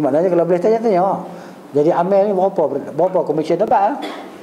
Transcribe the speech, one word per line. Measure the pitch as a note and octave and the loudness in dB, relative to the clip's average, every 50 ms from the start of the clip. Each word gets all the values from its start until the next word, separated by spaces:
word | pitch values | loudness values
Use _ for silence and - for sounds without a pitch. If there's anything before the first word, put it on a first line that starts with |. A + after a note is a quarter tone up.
| D3 | 0
maknanya | C3+ C3 D3+ F3 | 2 2 2 2
kalau | F#3+ F3 E3+ E3 E3+ | 2 2 2 2 2
boleh | F3+ F3 | 0 0
tanya, | F3 A3 A3+ A#3 A3 | 2 2 0 2 2
tanya. | A#3+ G3+ F3 F3+ G3 F3 E3+ - - - - - - - - - - - | 0 2 2 2 0 0 -4 -6 -12 -14 -16 -18 -18 -20 -20 -20 -4 0
Jadi | C#3 D3 D#3+ D#3+ | 2 2 2 2
amil | - F3 F3+ G3+ G3 G3 G#3+ | 2 2 2 4 2 2 2
ni | G3+ | 2
berapa, | F3+ F#3 G3 F#3+ F3+ D#3+ C3+ C#3 C#3 - - B2 | 2 0 0 2 0 0 0 -2 -4 -6 -6 -2
berapa | C#3+ E3+ F#3 F3+ F3+ D3 | 0 0 0 2 0 0
komisen | B2+ D3+ D#3 D#3 - F3 E3 | 0 -2 -2 0 0 0 0
dapat, | G#3 G#3+ B3+ G#3+ G3 G#3+ C#4+ | 2 2 2 2 2 0 -2
eh? | B3 - - - - - - - - | -4 -8 -10 -12 -12 -14 -16 -18 -18